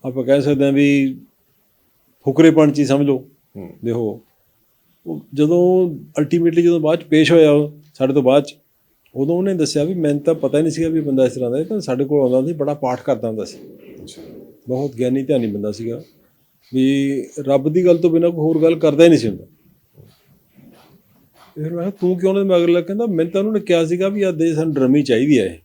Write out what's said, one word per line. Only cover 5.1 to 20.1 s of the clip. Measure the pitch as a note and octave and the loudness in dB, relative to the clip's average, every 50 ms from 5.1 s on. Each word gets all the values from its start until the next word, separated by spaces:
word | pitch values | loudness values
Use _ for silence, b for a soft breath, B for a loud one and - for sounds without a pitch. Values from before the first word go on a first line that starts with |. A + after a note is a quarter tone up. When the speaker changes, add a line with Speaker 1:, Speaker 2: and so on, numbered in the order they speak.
| D#2+ D2 - _ C3+ | -12 -12 -12 _ -2
Speaker 1:
ਜਦੋਂ | C#3 D3+ D3+ E3+ F3 F3 F3+ F#3 F#3 F#3 F3 D3+ C3 - - _ - | -2 0 2 2 2 2 2 2 2 0 -2 -4 -10 -16 -10 _ -6
ultimately | D3+ - F3 E3+ E3 E3+ D#3+ E3+ | -4 -2 0 0 0 2 2 2
ਜਦੋਂ | E3+ E3+ E3+ E3 | 2 2 2 2
ਬਾਅਦ | D3+ D3+ E3 E3+ | 0 0 -2 -2
'ਚ | - | -2
ਪੇਸ਼ | - D3+ D#3 D#3 C#3 | 0 2 2 4 6
ਹੋਇਆ | E3+ E3 D#3+ D3+ | 6 6 6 6
ਉਹ | D3 D3 D3 D3 - - _ _ _ | 6 2 2 -2 -8 -16 _ _ _
ਸਾਡੇ | - C3 C3 | -4 -2 0
ਤੋਂ | C3+ D3 | 0 2
ਬਾਅਦ | B2+ B2+ C3+ D3 C#3+ | 2 4 2 2 0
'ਚ, | - - _ _ _ _ _ _ _ _ _ _ _ _ | -2 -18 _ _ _ _ _ _ _ _ _ _ _ _
ਉਦੋਂ | C3 C#3 D3 E3+ | -6 -4 -2 -2
ਉਹਨੇ | F3 F#3+ G3 F#3+ | -2 -2 -2 -2
ਦੱਸਿਆ | E3+ D#3 D3+ - D3+ C#3+ | -2 -4 -2 -2 -2 -2
ਵੀ | E3+ F#3+ | -2 -2
ਮੈਨੂੰ | F3 D#3+ D3 C#3+ D3 | -2 -2 -2 -2 0
ਤਾਂ | C#3+ E3 D#3+ | -2 -2 -2
ਪਤਾ | D#3 - C3 C#3+ D3 | -2 -2 -2 0 0
ਹੀ | |
ਨਹੀਂ | D#3+ D#3+ | 0 0
ਸੀਗਾ | D3+ D#3+ E3 D#3+ | -2 -4 -4 -2
ਵੀ | D#3+ D#3+ | -2 -4
ਬੰਦਾ | D3 C#3+ C3+ C3 C3 | -4 -2 0 0 0
ਇਸ | B2 | 0
ਤਰ੍ਹਾਂ | B2 B2+ B2+ A#2+ | 0 -4 -6 -4
ਦਾ | A#2+ C#3+ | -4 -4
ਹੈ, | D#3+ | -4
ਤਾਂ | F#3 A3 G#3 | -4 -6 -8
ਸਾਡੇ | D#3+ C#3+ B2+ B2+ C#3 | -4 -6 -4 -4 -2
ਕੋਲ | C3 D3 C#3+ | 0 0 0
ਆਉਂਦਾ | C3+ B2 B2+ C3 C3 D#3+ | 2 2 0 0 -2 -2
ਸੀ, | F3 | -4
ਬੜਾ | D3+ C#3+ C#3+ D3 | -4 -4 -6 -4
ਪਾਠ | D3 - B2+ B2+ B2 | -4 -4 -6 -6 -6
ਕਰਦਾ | - - C3 A2 A#2 A2+ | -4 -4 -4 -4 -4 -8
ਹੁੰਦਾ | A2 G#2+ A2+ | -6 -8 -10
ਸੀ। | A2 - - - - - - - - - - | -10 -14 -20 -20 -20 -20 -20 -20 -20 -20 -20
Speaker 2:
ਅੱਛਾ। | - - - - - - - - - - - _ _ A#2+ | -20 -20 -20 -20 -20 -20 -20 -20 -20 -20 -20 _ _ -6
Speaker 1:
ਬਹੁਤ | B2+ B2+ C#3 C#3+ B2 | -6 -4 -4 -6 -6
ਗਿਆਨੀ | A2+ B2+ B2 B2+ C3+ | -4 -2 -2 -2 -2
ਧਿਆਨੀ | C3+ C3 C#3+ B2+ A#2 | -2 0 -2 0 0
ਬੰਦਾ | A2 G2+ G#2 G2+ G#2 | -2 -4 -6 -6 -6
ਸੀਗਾ, | G2+ A2 A2+ A#2 A#2 - - _ _ _ _ _ _ _ _ _ _ _ _ _ B2+ | -8 -8 -10 -10 -10 -12 -14 _ _ _ _ _ _ _ _ _ _ _ _ _ -2
ਵੀ | C3 C3 C3+ C#3 C#3 C#3 C#3 C#3 C3 - - - D3+ | 0 0 0 0 0 -2 -2 -4 -6 -8 -10 -12 -10
ਰੱਬ | C#3 C3+ C#3 C#3 C3+ D#3 | -4 -2 -2 0 0 0
ਦੀ | D#3 F#3 F3+ | -2 2 4
ਗੱਲ | F3+ F3 E3+ | 4 4 4
ਤੋਂ | E3+ E3+ | 2 0
ਬਿਨਾਂ | D#3+ E3 E3+ E3+ | 2 2 0 0
ਕੋਈ | E3+ D#3+ | 0 -2
ਹੋਰ | D3+ D#3+ E3 D#3 | -2 -2 0 2
ਗੱਲ | D#3 E3 E3+ D#3+ | 2 2 0 2
ਕਰਦਾ | D#3+ D#3 C#3+ C#3+ E3 | 0 0 4 6 6
ਹੀ | E3+ | 6
ਨਹੀਂ | D#3+ B2+ | 6 4
ਸੀ | A2 A2+ | 2 -2
ਹੁੰਦਾ। | F#2+ F2 - - _ _ _ _ _ _ _ _ _ - - - | -6 -6 -14 -20 _ _ _ _ _ _ _ _ _ -20 -20 -20